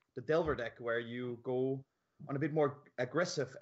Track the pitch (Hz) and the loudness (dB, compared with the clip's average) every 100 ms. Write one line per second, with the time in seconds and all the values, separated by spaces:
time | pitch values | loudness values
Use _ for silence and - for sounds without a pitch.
0 | _ - 110 156 160 123 113 - 120 117 | _ -10 2 4 4 0 -2 -4 0 0
1 | 117 123 123 117 127 127 131 135 - _ | 0 -4 -4 -6 -2 0 2 0 -6 _
2 | _ - 143 139 151 156 143 143 - - | _ -16 -4 0 2 4 2 0 -12 -4
3 | 127 156 175 151 131 - | -2 0 0 0 -4 -4